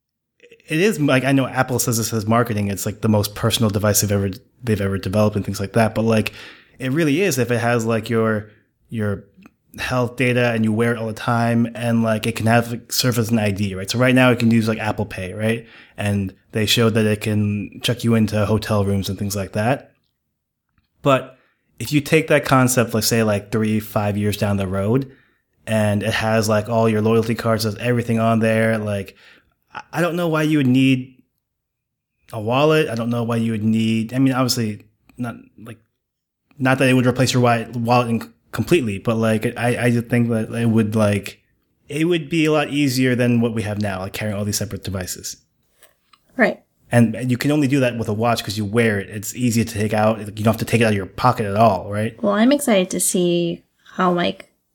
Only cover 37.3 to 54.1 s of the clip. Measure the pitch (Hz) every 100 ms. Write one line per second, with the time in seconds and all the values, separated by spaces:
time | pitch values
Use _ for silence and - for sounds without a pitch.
37.3 | 127 120 117 113 123 117 123 120 113 -
38.3 | _ _ - 110 175 117 98 120 113 110
39.3 | 110 123 - 120 113 123 120 117 120 117
40.3 | 113 110 117 117 113 104 110 104 101 -
41.3 | - _ _ _ _ - 147 160 175 139
42.3 | 165 156 151 147 139 143 127 127 120 123
43.3 | 120 117 110 104 104 104 95 98 - 107
44.3 | 101 104 101 104 101 - 95 92 - -
45.3 | - _ _ _ _ - _ _ _ _
46.3 | - 208 - _ _ _ 120 113 107 127
47.3 | 123 143 151 139 139 123 117 110 107 120
48.3 | 117 - 104 104 113 117 101 95 107 -
49.3 | - 123 113 110 101 107 107 107 110 104
50.3 | 107 107 110 - 117 113 104 92 - 127
51.3 | 120 104 98 113 92 92 104 113 - 202
52.3 | 202 240 285 269 202 185 185 - 190 175
53.3 | 175 170 175 _ _ _ - 185